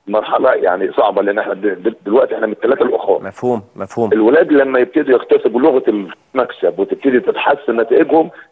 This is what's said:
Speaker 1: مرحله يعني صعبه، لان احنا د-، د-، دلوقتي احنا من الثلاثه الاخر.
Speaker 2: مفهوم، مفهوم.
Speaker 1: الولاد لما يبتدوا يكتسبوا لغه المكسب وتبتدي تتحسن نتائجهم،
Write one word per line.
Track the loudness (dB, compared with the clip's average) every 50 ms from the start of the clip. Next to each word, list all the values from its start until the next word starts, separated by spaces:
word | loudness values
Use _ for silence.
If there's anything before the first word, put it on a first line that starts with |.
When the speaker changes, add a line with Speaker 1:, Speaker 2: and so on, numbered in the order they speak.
| _
Speaker 1:
مرحله | -4 -4 -4 -2 -2 -2 0 2 2
يعني | 2 2 0 0 0 0 -2 -4
صعبه، | 0 0 0 2 2 0
لان | 0 0 -2 -2
احنا | -4 -4 -6
د-، | -4 -4
د-، | -4 -4 -2 -4 -6 -6 -6 _
دلوقتي | 0 2 2 2 2 -2
احنا | -4 -4
من | -6
الثلاثه | -4 -4 -2 -2 0 0 0
الاخر. | 0 0 -2 0 0 -2 -2
Speaker 2:
مفهوم، | -2 -8 -10 -6 -4 -2 -2 -4 -6 -12 _
مفهوم. | -14 -14 -10 -4 -4 0 0
Speaker 1:
الولاد | 2 2 4 4 4 4 4 4
لما | 2 2 2 2 2 0
يبتدوا | 0 0 0 -2 2 2 2
يكتسبوا | 0 2 2 0 2 2 0 0 2
لغه | 2 2 2 2 0 0
المكسب | -2 -2 -6 -8 -14 -20 _ _ -4 -4 -4 -4 -4 -4 -2 -2 -2 -2
وتبتدي | -4 -4 -4 -2 0 0 0 2
تتحسن | 0 0 -4 -2 -2 -2 -2 -2 -2 -4 -2 -2
نتائجهم، | 0 2 2 2 2 2 2 0 0 0 -6 -16 -20 _